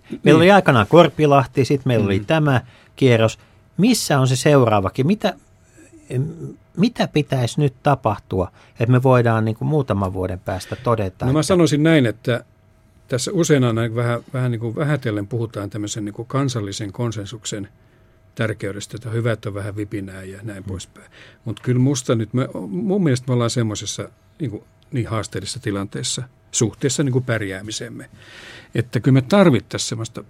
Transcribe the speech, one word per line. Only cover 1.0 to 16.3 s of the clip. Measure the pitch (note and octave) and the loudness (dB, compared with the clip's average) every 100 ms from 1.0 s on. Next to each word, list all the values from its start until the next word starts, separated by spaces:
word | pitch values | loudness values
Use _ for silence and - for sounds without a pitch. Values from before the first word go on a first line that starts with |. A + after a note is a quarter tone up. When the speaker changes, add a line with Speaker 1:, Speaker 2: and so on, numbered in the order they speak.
| D#3+ - D3+ C#3 B2+ - | 6 4 4 4 4 0
Speaker 1:
sit | B2+ C#3 C3 | 0 0 0
meillä | A2+ G2 | 0 2
oli | G2 | 0
Speaker 2:
Mm. | G#2 | 0
Speaker 1:
tämä | D#3+ D3+ B2+ - - _ - | 0 2 0 -2 -14 _ 0
kierros. | C3+ A2+ A2+ - _ _ _ - | 4 6 4 0 _ _ _ 0
Missä | A3 A3+ - C#3+ | 2 2 2 2
on | C3 | 2
se | B2+ | 2
seuraavakin? | D#3 C#3+ A2+ G#2 F#2+ - C3+ | 4 6 6 4 0 0 0
Mitä, | G#3 G3+ - _ _ _ _ - - - B2+ D#3 E3 C#3 - _ - | 0 -2 -6 _ _ _ _ -20 -20 -8 -6 -6 -8 -14 -16 _ 0
mitä | A#3+ - - | 0 0 -2
pitäisi | D3+ C#3+ C3 A#2+ - | 0 0 -2 -2 0
nyt | D3 - | -2 0
tapahtua, | D3 C3+ A2 G2+ - F#2 F2 - - - | 0 0 0 -4 -4 -4 -4 -8 -14 -2
että | A#2 | 2
me | B2+ | 4
voidaan | C3+ B2 A#2 A2+ | 4 4 4 2
niin | A2 G#2+ | 0 -2
kuin | C3+ | -2
muutaman | D3+ C3 G2+ F#2+ | -2 0 -2 -2
vuoden | G2 F2+ F2+ | -4 -6 -6
päästä | - F#2 - G#2 | -8 -8 -8 -6
todeta, | B2 A2 F#2+ - B2 | -2 -2 -2 -4 -2
Speaker 2:
No, | |
mä | D3+ | 0
Speaker 1:
että | C#3 | 2
Speaker 2:
sanoisin | F#3 D#3+ D3 | 2 2 2
näin, | D#3+ D#3 A#2+ | 4 4 2
että | - - A#2 - _ _ _ _ _ - | -2 -4 -4 -6 _ _ _ _ _ -8
tässä | B2 - | -6 -2
usein | F#3+ D#3+ C#3+ | -2 2 2
aina | B2 A2+ A#2 | 2 0 -2
vähän, | A2+ A#2+ A#2+ - | -2 -2 -4 -6
vähän | B2+ B2+ | -4 -4
niin | A#2 | -4
kuin | A#2 A2 | -6 -4
vähätellen | D3 C#3+ B2+ G#2 G2+ | -2 -2 -2 -4 -4
puhutaan | A#2 A2 G#2+ G2+ | -6 -6 -8 -10
tämmöisen | A2 G#2 A2+ | -8 -8 -8
niin | G#2 | -10
kuin | G2+ | -10
kansallisen | A2 | -6